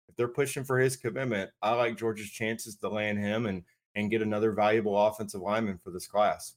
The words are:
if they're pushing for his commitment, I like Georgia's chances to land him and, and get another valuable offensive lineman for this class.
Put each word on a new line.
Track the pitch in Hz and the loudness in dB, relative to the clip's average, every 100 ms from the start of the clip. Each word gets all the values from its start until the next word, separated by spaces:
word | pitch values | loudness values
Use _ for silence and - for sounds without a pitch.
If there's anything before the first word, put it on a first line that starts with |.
| _ | _
if | - | -2
they're | 120 | -2
pushing | 147 139 143 | 0 -2 -2
for | 131 127 | 0 4
his | 131 131 | 4 2
commitment, | 117 131 127 101 95 - | -4 -2 0 0 -2 -2
I | 104 | 0
like | 120 120 107 | 2 2 0
Georgia's | 113 107 104 | -4 -4 -8
chances | - 110 113 113 101 | -4 -4 -4 -8 -6
to | 98 | -4
land | 107 107 104 | -2 0 0
him | 104 110 110 | 0 0 -2
and, | 92 - _ _ 104 | -4 -8 _ _ -4
and | 104 | 0
get | 110 | 0
another | 107 107 110 | 0 2 2
valuable | 101 104 113 104 101 107 | 4 4 4 2 2 2
offensive | 110 101 98 | 0 -10 -6
lineman | 92 113 107 90 | -2 0 -2 -6
for | 95 | -10
this | 87 - | -12 -4
class. | 101 101 78 - | 2 2 0 -8